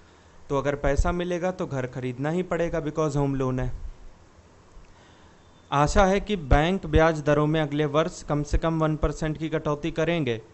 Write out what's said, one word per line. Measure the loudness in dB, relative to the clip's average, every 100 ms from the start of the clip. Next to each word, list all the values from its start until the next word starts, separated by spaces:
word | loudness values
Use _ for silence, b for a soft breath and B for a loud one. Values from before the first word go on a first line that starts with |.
| b b b b -4
तो | -2
अगर | 0
पैसा | 0 0 2 2
मिलेगा | 0 -2 -2 -2
तो | -4 -6
घर | -4 -6
खरीदना | -6 -6 -4 -2
ही | -2
पड़ेगा, | -2 -2 -2 -2
because | -4 -2 0 0
होम | 0
लोन | 0 -2 -2
है। | -4 -6 -10 -14 -18 -20 -20 -20 -20 -20 -20 -20 -20 B B B B B B B -4
आशा | 2 4 6
है | 4 4
कि | 0 -4
बैंक | 4 4 4 0 2
ब्याज | 4 4 4
दरों | 2 2 4
में | 2
अगले | 0 0 0
वर्ष | 2 0 -4
कम | -4 -4
से | 0 0
कम | 0 0
वन | 0 0
परसेंट | -2 -2 -4 -4
की | -4
कटौती | -4 -2 -2 -4
करेंगे। | -2 0 0 0 -4 -8